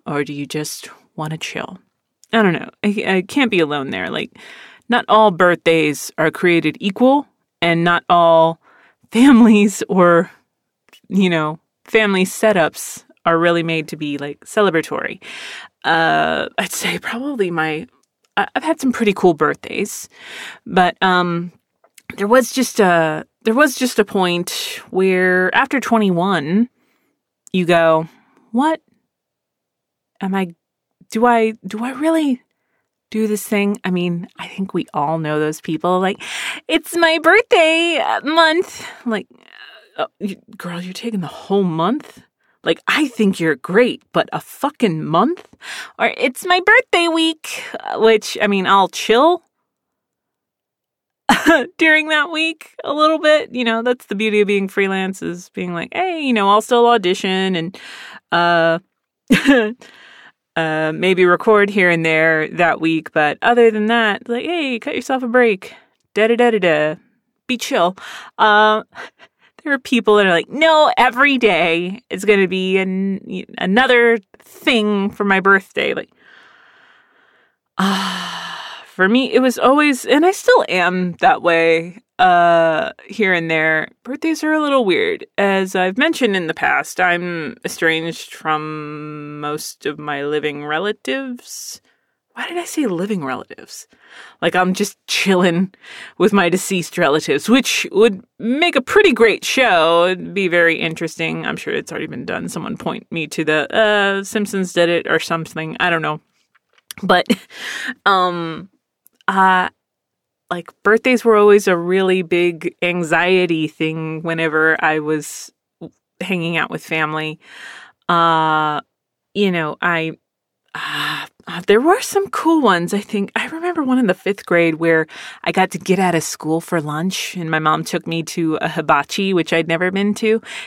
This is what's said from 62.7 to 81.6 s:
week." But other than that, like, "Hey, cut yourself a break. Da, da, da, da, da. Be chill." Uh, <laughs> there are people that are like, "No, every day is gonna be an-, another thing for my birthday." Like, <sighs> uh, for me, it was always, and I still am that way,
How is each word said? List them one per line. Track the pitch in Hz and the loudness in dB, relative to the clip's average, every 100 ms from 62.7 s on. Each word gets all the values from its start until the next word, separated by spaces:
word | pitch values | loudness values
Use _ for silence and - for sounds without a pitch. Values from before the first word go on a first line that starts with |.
| - | 2
week." | 160 160 156 | 0 -2 -2
But | 165 147 - | 0 0 0
other | - 240 233 | 2 4 4
than | 214 214 | 4 0
that, | 233 220 196 - | 2 0 -2 -4
like, | 233 302 | -6 -4
"Hey, | 349 285 233 | -4 -4 -6
cut | 285 285 | -6 -8
yourself | - 262 | -4 -4
a | 247 | 0
break. | 240 240 190 - - _ _ _ | 2 2 0 -6 -20 _ _ _
Da, | - 220 | 0 2
da, | 233 | 4
da, | 240 | 2
da, | 220 | 2
da. | 180 151 151 160 _ _ _ _ - | 2 2 0 -4 _ _ _ _ -10
Be | 240 | -8
chill." | - 254 175 190 - - - - | -4 0 0 -2 -14 -18 -20 0
Uh, | 220 208 214 214 - - - _ | 4 6 4 2 -4 -18 -20 _
<laughs> | _ _ _ _ | _ _ _ _
there | 302 | -4
are | 277 | -4
people | - 233 220 208 | 0 0 4 4
that | 196 | 4
are | |
like, | 170 - | 2 0
"No, | 247 320 311 294 - | 0 2 4 4 4
every | 254 247 285 262 | 2 4 2 4
day | 233 170 175 165 175 196 _ | 2 2 2 0 -4 -8 _
is | - 202 | -6 2
gonna | 202 190 | 2 2
be | 185 185 190 | 0 0 0
an-, | 190 190 196 190 - 185 - - | 0 -2 -4 -4 -8 -12 -12 -6
another | 185 202 262 247 240 233 - _ | 0 2 4 4 4 2 -2 _
thing | _ - - 240 208 208 196 | _ -6 0 2 2 0 -2
for | - 202 | -2 0
my | 190 | 2
birthday." | 190 196 - - - | 4 2 0 -4 -4
Like, | - - _ _ - - _ _ _ _ _ | -4 -8 _ _ -20 -20 _ _ _ _ _
<sighs> | _ _ _ _ _ _ _ - | _ _ _ _ _ _ _ -6
uh, | 196 190 196 185 180 - - - - - - | -4 -2 -6 -8 -10 -12 -14 -14 -16 -18 -20
for | - 185 | 0 2
me, | 240 - | 2 2
it | - | 2
was | 262 233 | 2 2
always, | 247 277 294 254 - | 2 4 2 0 0
and | 285 339 | 2 4
I | |
still | 392 - 494 - | 2 2 2 2
am | 180 175 185 180 165 | 0 0 0 -4 0
that | 180 160 | 2 2
way, | 170 165 | 2 2